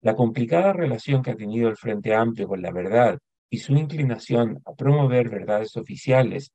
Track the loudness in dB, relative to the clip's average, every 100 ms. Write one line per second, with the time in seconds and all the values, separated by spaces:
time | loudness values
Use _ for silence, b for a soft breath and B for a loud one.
0 | 0 2 0 0 0 2 2 2 -2 -4
1 | 0 0 0 -6 -6 0 0 0 -6 -6
2 | 0 2 2 -2 -6 -6 -6 -6 0 4
3 | 4 2 _ _ _ -10 0 0 0 -2
4 | -2 -4 -2 0 0 -2 -14 -4 2 2
5 | 4 2 0 -4 -2 -2 -2 -8 -10 -10
6 | 2 4 4 -2 -12